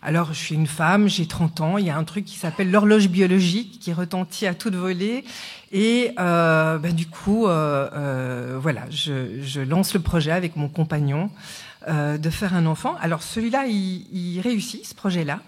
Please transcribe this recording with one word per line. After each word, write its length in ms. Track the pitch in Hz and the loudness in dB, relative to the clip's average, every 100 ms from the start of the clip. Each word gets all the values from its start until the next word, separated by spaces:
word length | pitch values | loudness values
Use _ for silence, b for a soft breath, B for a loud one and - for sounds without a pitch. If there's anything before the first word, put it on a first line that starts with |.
Alors, 320 | 139 165 160 | 0 0 0
je 60 | 160 | -4
suis 160 | - | -4
une 120 | 156 156 | 0 0
femme, 420 | 156 160 202 208 | 2 4 6 4
j'ai 180 | 190 160 | 2 -2
trente 340 | - 165 165 | 0 -2 0
ans, 160 | 160 196 | 0 2
il 80 | |
y 60 | 185 | 0
a 80 | 147 | 0
un 60 | |
truc 200 | 160 208 | -2 -6
qui 140 | 196 - | -8 -8
s'appelle 320 | 170 - 190 | -8 -2 4
l'horloge 400 | 202 208 214 196 | 6 8 8 6
biologique 720 | 180 185 190 175 190 240 - | 6 6 6 4 2 -4 -10
qui 120 | - | -6
retentit 540 | 170 180 190 180 - 202 | -4 -2 -4 -4 -2 -2
à 80 | |
toute 200 | 170 226 | -2 -2
volée. 500 | 185 185 180 202 247 254 B B B B | -2 -2 -2 -2 -4 -8 B B B B
Et, 400 | 196 220 240 240 240 | 0 4 4 2 0
euh, 600 | 180 170 165 160 160 160 | 2 4 4 4 4 0
ben, 160 | 165 | 0
du 120 | 165 165 | -2 -2
coup, 400 | - - 214 220 | -6 0 2 4
euh, 440 | 165 151 143 139 | 2 2 0 -2
euh, 680 | 151 143 131 127 123 123 131 | -4 -4 -2 -4 -6 -6 -4
voilà, 260 | 147 117 123 | -2 -2 -6
je, 540 | 151 165 135 123 113 | -6 -4 -4 -6 -8
je 180 | 139 139 | -8 -6
lance 320 | 135 165 196 | -2 0 0
le 80 | 196 | 0
projet 320 | 160 170 151 | 0 0 0
avec 240 | 170 175 165 | 0 -2 -4
mon 120 | 143 | -6
compagnon, 600 | 151 156 151 143 143 202 B B B B B - | -2 -2 0 0 0 -4 B B B B B -4
euh, 300 | 151 147 151 | -2 -2 -2
de 140 | 156 | -2
faire 240 | 156 202 | -2 -2
un 100 | 175 | 2
enfant. 320 | 165 156 247 349 | 2 0 -4 -4
Alors, 200 | 170 165 | -4 -4
celui-là, 440 | - - 226 269 269 | -4 -4 -2 0 0
il, 400 | 208 190 180 - | -2 -2 -6 -8
il 300 | 190 175 175 | -8 -6 -4
réussit, 460 | 226 233 - - - | -2 -2 -4 -10 -16
ce 80 | |
projet-là. 460 | - 196 180 151 165 | -8 -4 -2 -2 -6